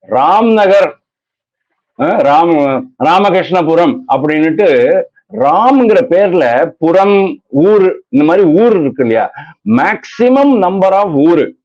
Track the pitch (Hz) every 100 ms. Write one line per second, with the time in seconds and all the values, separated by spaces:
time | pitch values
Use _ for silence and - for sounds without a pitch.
0 | - 110 151 196 226 220 190 196 175 -
1 | _ _ _ _ _ _ _ _ _ _
2 | 139 220 139 147 170 160 143 131 - _
3 | 139 180 202 185 165 180 156 165 170 117
4 | - 135 151 156 160 311 294 123 123 -
5 | - _ _ 143 135 170 220 277 240 214
6 | 131 170 202 180 131 120 160 - 160 175
7 | 196 202 190 - _ 135 175 214 185 -
8 | _ - 156 175 190 156 233 208 143 123
9 | 123 113 101 - - - 101 117 160 214
10 | - - 247 262 285 254 180 190 190 190
11 | 202 147 151 170 123 -